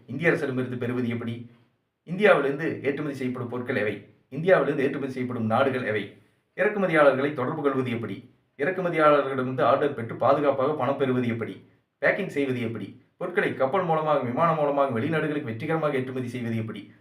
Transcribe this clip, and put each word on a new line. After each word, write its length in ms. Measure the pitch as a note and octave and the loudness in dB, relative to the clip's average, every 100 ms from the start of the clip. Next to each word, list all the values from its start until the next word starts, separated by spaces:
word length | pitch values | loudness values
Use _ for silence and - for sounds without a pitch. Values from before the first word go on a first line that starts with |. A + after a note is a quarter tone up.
| - | -12
இந்திய 240 | C#3+ E3 | 0 2
அரசிடமிருந்து 460 | - C#3 B2+ A#2+ B2 | 2 0 -2 -4 -4
பெறுவது 320 | A#2+ B2+ A#2 | -4 -2 -2
எப்படி, 420 | A2+ A2+ A#2 - - _ _ _ _ | -4 -6 -10 -12 -20 _ _ _ _
இந்தியாவிலிருந்து 800 | - F#3+ G3+ E3 C#3 D3 D#3 G#2 | -10 2 4 6 2 -2 -4 -4
ஏற்றுமதி 320 | C3+ D3 D3+ B2+ | -4 -4 -6 -6
செய்யப்படும் 340 | B2+ B2 A2+ | -6 -6 -6
பொருட்கள் 260 | B2 B2 A2 | -6 -4 -2
எவை, 320 | G#2+ G2+ - _ _ | -2 -4 -12 _ _
இந்தியாவிலிருந்து 540 | C#3+ F3+ E3 C#3 C#3+ | -2 4 4 4 0
ஏற்றுமதி 280 | C3 C3 C3 | -2 -2 -6
செய்யப்படும் 340 | B2+ B2 A#2 A2 | -6 -4 -2 0
நாடுகள் 380 | A#2 C#3 B2+ | 2 2 0
எவை, 340 | G#2 G#2+ F#2+ - _ _ _ - | -2 -4 -6 -12 _ _ _ -2
இறக்குமதியாளர்களை 760 | G3+ G#3 F#3 D#3 C#3+ B2+ D3 | -2 0 2 6 6 6 2
தொடர்பு 280 | B2 B2+ D#3 | -2 -4 -2
கொள்வது 300 | C#3+ C3 A#2+ | 0 0 -2
எப்படி, 420 | A2+ G2+ - - _ _ - | -4 -6 -8 -14 _ _ -4
இறக்குமதியாளர்களிடமிருந்து 1040 | D3+ F#3 F3 D#3+ D3+ D3 C3+ C3 B2+ C3 | -2 -2 -2 4 6 6 4 -2 -2 2
ஆர்டர் 320 | C#3 C#3 C#3+ | 4 4 2
பெற்று 220 | - A2+ - | -2 -8 0
பாதுகாப்பாக 600 | B2 D3 C#3 C3 B2 A#2+ | 2 4 4 2 0 0
பணம் 220 | B2 C#3 | -2 0
பெறுவது 300 | C3 B2+ A#2+ | 0 0 0
எப்படி, 420 | A2+ G2+ F#2 - _ _ _ | -2 -4 -8 -16 _ _ _
பேக்கிங் 260 | D3+ - E3+ | 0 0 -2
செய்வது 340 | C#3+ C#3 A#2+ | -2 -2 -2
எப்படி, 400 | A2+ A2 G2 - _ - | -4 -6 -10 -14 _ -10
பொருட்களை 380 | F3+ G3 D#3 B2 | -4 0 0 0
கப்பல் 300 | C3 F#3+ E3 | 0 0 0
மூலமாக, 340 | D#3+ D#3 C#3+ | 0 2 0
விமானம் 360 | B2 C3+ E3+ D#3 | 0 2 2 2
மூலமாக 440 | D3 C#3 - A2+ | 2 2 2 0
வெளிநாடுகளுக்கு 440 | D3 D#3+ D#3 D3 | 0 0 -2 -4
வெற்றிகரமாக 540 | B2 A2 D#3 D#3+ D3+ C3+ | -6 -6 -4 -2 0 -2
ஏற்றுமதி 300 | B2+ B2+ A#2 | -4 -6 -6
செய்வது 300 | B2 A2+ A2+ | -6 -4 -4
எப்படி 360 | A2 G2 - - | -4 -8 -14 -20